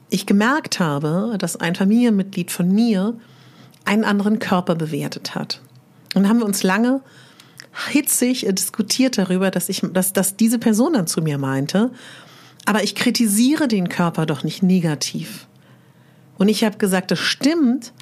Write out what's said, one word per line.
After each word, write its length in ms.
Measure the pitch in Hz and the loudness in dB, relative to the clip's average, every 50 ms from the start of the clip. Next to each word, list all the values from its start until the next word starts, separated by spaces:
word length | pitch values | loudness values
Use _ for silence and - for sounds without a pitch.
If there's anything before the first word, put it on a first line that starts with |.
| _ - | _ -6
ich 160 | 214 190 - | -4 -4 0
gemerkt 540 | - 202 202 214 240 285 311 - - - - | 2 2 2 4 2 2 0 -2 -4 -4 -2
habe, 560 | 180 156 143 143 156 151 160 185 208 233 220 | -2 0 0 -2 -2 -2 -2 -2 -2 -2 -4
dass 180 | 185 185 165 - | -4 -4 -6 -6
ein 200 | - 170 170 180 | -4 -4 -2 -2
Familienmitglied 760 | - 190 196 220 240 247 233 214 196 190 196 - 180 175 - | 0 2 2 4 4 4 4 2 0 0 -2 -4 -6 -6 -4
von 200 | - - 175 180 | -4 -2 0 2
mir 440 | 190 214 233 233 208 185 190 226 233 - - - - - - - - - - - _ _ - | 2 2 2 2 2 0 0 -2 -4 -6 -12 -20 -20 -20 -20 -20 -20 -20 -20 -20 _ _ -4
einen 180 | - 202 220 - | 0 0 2 2
anderen 360 | - 202 202 196 208 220 - | 2 0 0 2 0 0 0
Körper 360 | - - 190 180 180 - 170 | 0 0 0 0 0 0 -2
bewertet 600 | 165 156 156 151 143 147 139 - - - - - | -2 -2 -4 -6 -6 -6 -8 -8 -10 -10 -10 -8
hat. 260 | 156 - - - - - - - - _ _ _ - - - - | -8 -8 -8 -10 -14 -16 -20 -20 -20 _ _ _ -20 -10 -4 0
Und 120 | 190 196 | 2 4
haben 120 | 196 233 240 | 4 4 2
wir 60 | 226 | 2
uns 180 | 202 196 - - | 0 -2 0 0
lange 380 | 185 185 208 233 247 269 269 262 - - - - - - - - - - - - - - - - - | 2 2 2 2 2 0 -2 -4 -10 -20 -20 -20 -20 -20 -20 -20 -20 -20 -20 -20 -18 -14 -12 -4 -2
hitzig, 560 | - 294 294 - - - 240 247 254 254 208 | 0 0 0 0 0 0 0 0 0 0 -2
äh, 60 | 196 190 | -2 -2
diskutiert 640 | - - - - - 202 - - - 262 254 254 | -2 -4 -4 -4 -4 -4 -2 0 0 0 2 2
darüber, 340 | - 185 175 180 185 190 190 | 0 0 0 0 0 0 0
dass 180 | - 180 - - | 0 -2 -4 -4
ich, 120 | 190 - - - - | -4 -4 -4 -2 0
dass, 200 | 185 185 - - | 0 -2 0 0
dass 220 | 196 190 - - | 0 0 0 0
diese 220 | - 220 226 247 | 2 2 2 2
Person 360 | 226 - 233 214 202 254 359 320 | 2 2 2 2 4 2 2 2
dann 140 | 220 165 | 0 0
zu 140 | - - 180 | -2 -2 -2
mir 160 | 160 156 143 | -2 -2 -2
meinte, 540 | 139 135 135 135 135 139 139 - 190 226 254 - - - - - - - - - - - - - - - | -2 -2 -2 0 -2 -2 0 0 2 0 0 -2 -6 -18 -20 -20 -20 -20 -20 -20 -20 -20 -20 -20 -8 -4
„Aber 180 | 214 208 208 190 | -2 0 0 0
ich 120 | 202 - | -2 -2
kritisiere 720 | - - 247 220 - 233 208 202 214 240 262 311 320 302 | -2 0 0 2 2 2 2 2 4 4 4 4 2 2
den 220 | 240 226 190 175 170 | 0 0 0 0 0
Körper 360 | - - 175 170 165 170 160 | 0 0 0 0 0 -2 -2
doch 180 | 156 151 - - | -2 -2 -2 -4
nicht 200 | 156 - - 190 | -6 -2 0 2
negativ.“ 840 | 180 190 180 165 160 147 131 - - - 156 160 - 202 - - - _ _ _ - - - _ _ _ _ _ _ _ _ _ - - | 4 4 4 2 0 -2 -2 -4 -6 -6 -8 -10 -10 -14 -16 -18 -20 _ _ _ -20 -20 -20 _ _ _ _ _ _ _ _ _ -10 -4
Und 120 | - 190 214 | 0 2 2
ich 140 | 214 214 226 | 2 2 0
habe 140 | 214 214 | 0 0
gesagt, 340 | - 214 185 190 185 185 - | 0 0 0 0 0 0 0
„Das 80 | 180 - | -2 -2
stimmt, 760 | - - - - - 285 339 339 285 226 247 - - - - - | -2 -2 -2 0 2 2 4 4 2 2 2 0 -4 -10 -20 -20